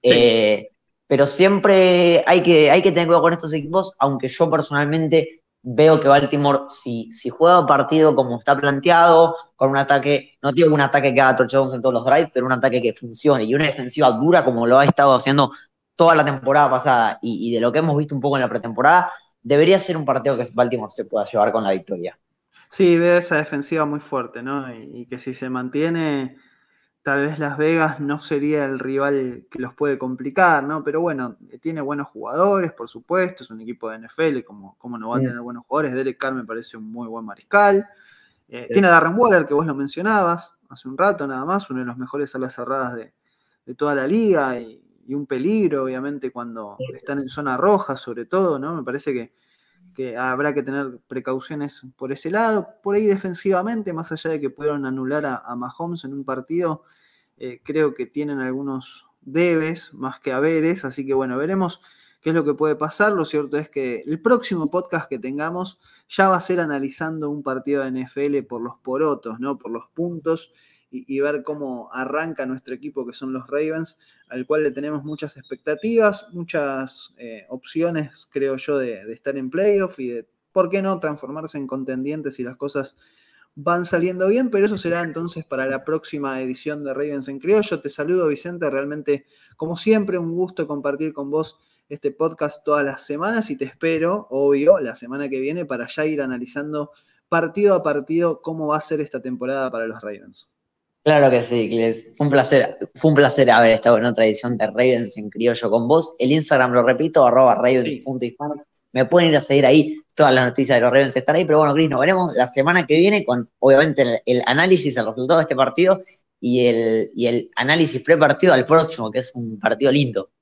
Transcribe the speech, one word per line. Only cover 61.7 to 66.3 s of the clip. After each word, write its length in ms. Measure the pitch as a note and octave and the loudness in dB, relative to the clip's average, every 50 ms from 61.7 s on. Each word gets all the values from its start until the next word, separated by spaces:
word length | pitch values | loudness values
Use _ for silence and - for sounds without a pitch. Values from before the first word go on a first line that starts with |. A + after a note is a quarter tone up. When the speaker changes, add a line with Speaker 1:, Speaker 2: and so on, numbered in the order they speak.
| - _ _ _ _ _ _ _ _ _ | -4 _ _ _ _ _ _ _ _ _
Speaker 1:
qué 100 | _ D#3 | _ -2
es 40 | D#3+ | -2
lo 80 | E3 D3+ | 0 0
que 120 | C#3+ C#3+ | -2 -2
puede 200 | - D3+ D#3 D3+ | 0 0 -2 0
pasar. 380 | D3+ D3+ D#3 - - G#3 G#3+ G#3 | -2 -4 -8 -2 0 0 0 2
Lo 100 | F#3 D#3 | 0 -4
cierto 340 | D3 - D3+ D3 C3+ C#3 D3 | -2 -2 -4 -4 -2 -6 -6
es 120 | D3+ - | -6 -6
que 340 | _ C#3+ C3+ B2+ A#2+ A2+ - | _ -6 -6 -6 -6 -8 -8
el 160 | - D#3 D#3+ | -8 -8 -4
próximo 480 | - A3+ B3 A#3+ B3 - G3 E3+ D#3 D3 | 0 0 0 0 0 -4 -6 -4 -4 -4
podcast 380 | - F3+ F3+ - - E3 D3+ - | -4 -4 -6 -4 -6 -8 -6 -6
que 120 | C#3 A#2+ | -10 -10
tengamos 600 | G#2+ B2+ C3+ C#3+ D3+ E3 E3+ F3+ F#3 F#3 - _ _ _ _ _ _ _ | -8 -10 -8 -6 -6 -6 -6 -8 -10 -10 -12 _ _ _ _ _ _ _
ya 180 | - - F#3+ | 0 0 2
va 100 | F#3+ | 2